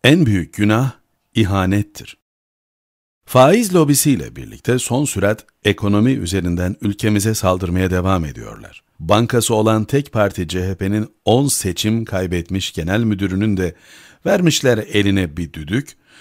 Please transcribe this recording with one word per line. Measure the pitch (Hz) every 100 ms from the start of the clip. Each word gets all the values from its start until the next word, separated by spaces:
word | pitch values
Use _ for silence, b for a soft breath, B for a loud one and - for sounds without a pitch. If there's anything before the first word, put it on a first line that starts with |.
En | 120 165 139
büyük | 98 76
günah | - 104 110 131 - _ _ _ -
ihanettir. | 101 98 92 101 104 - - - _ _ _ _ _ _ _ _ _ _ -
Faiz | 127 135 214 220 180
lobisiyle | 147 139 151 117 60 64
birlikte | 53 - - 127
son | - 123 147
sürat | 101 98 107 _ _
ekonomi | 104 98 101 104 120
üzerinden | 135 85 95 87 87 90 -
ülkemize | 101 101 110 104 104
saldırmaya | 110 92 92 90 90 92
devam | 90 90 95 78
ediyorlar. | 64 53 55 - - _ _
Bankası | 80 104 117 120 - 110
olan | 110 110 107
tek | 139 143
parti | 113 101 - 85
C | 92 92
H | 92
P'nin | 98 107 110 _ -
on | 117 139
seçim | - 95 85 107 113 110
kaybetmiş | 95 92 87 82 95 -
genel | - 80 104
müdürünün | 113 101 98 92 107 95
de | 90 - B B B B 165
vermişler | 196 170 - 135 113
eline | 104 104 101 98 90 78
bir | 82
düdük, | 80 76 113 139 - b b